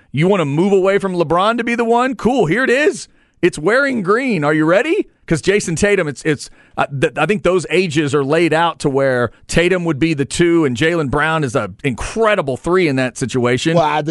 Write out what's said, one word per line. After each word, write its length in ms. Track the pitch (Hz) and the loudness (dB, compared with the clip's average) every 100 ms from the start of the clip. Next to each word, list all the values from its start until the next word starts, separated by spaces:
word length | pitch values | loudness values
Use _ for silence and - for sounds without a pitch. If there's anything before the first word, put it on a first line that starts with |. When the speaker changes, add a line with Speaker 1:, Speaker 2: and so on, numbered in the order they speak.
| _ | _
Speaker 1:
You 140 | 131 175 | -2 0
wanna 180 | 202 143 | 2 0
move 260 | 147 196 | 0 2
away 280 | 196 190 196 | 2 2 0
from 140 | 196 175 | 0 -2
LeBron 420 | 147 170 208 240 | 0 0 0 -2
to 60 | |
be 120 | 233 240 | -2 -2
the 80 | 226 | 0
one? 300 | 233 262 247 | 0 0 -2
Cool, 300 | 208 269 156 | 0 2 0
here 180 | 208 | 0
it 60 | 262 | 0
is. 380 | 254 302 233 - _ _ _ | 2 0 -2 -8 _ _ _
It's 180 | 170 - | -2 0
wearing 440 | 160 254 277 247 | 0 2 0 -2
green. 400 | 175 226 269 185 143 | 0 0 0 0 0
Are 80 | |
you 100 | 156 | 2
ready? 440 | 156 190 311 392 - _ - | 4 2 2 -2 -4 _ -4
'Cause 160 | 165 | -2
Jason 340 | 175 208 - 156 | 0 0 0 0
Tatum, 320 | 202 196 156 | 2 2 -2
it's, 140 | 127 | -4
it's, 260 | 160 143 - - _ - | -4 -4 -6 -20 _ -6
uh, 80 | 143 | -4
th-, 280 | 139 160 - | -2 -2 0
I 80 | 156 | -2
think 180 | 208 | 0
those 220 | 175 185 147 | 2 0 0
ages 440 | 165 190 139 143 147 | 0 0 0 0 0
are 80 | |
laid 300 | 135 160 170 | 2 2 2
out 260 | 156 170 - | 2 0 -2
to 100 | 151 | -2
where 420 | 135 135 127 117 - - | 0 0 0 -2 -6 -4
Tatum 360 | 170 175 185 165 | 0 2 2 -2
would 120 | 139 | 0
be 140 | 165 | 0
the 100 | 147 135 | 0 -2
two, 380 | - 170 170 147 | 0 2 4 2
and 120 | 123 | 0
Jaylen 320 | 160 170 139 | 0 0 -2
Brown 340 | 147 156 160 | -2 0 -2
is 120 | 135 123 | -2 -2
an 200 | 101 95 | -4 -6
incredible 720 | 143 110 - 220 220 196 143 123 | -6 -6 -6 -2 0 0 -2 -4
three 300 | 165 185 165 | 0 0 2
in 80 | 135 | 0
that 200 | 127 - | -2 -4
situation. 580 | 120 131 120 127 160 170 | -4 0 0 0 0 0
Speaker 2:
Well, 80 | 151 | 0
I, 180 | 151 151 | 0 -4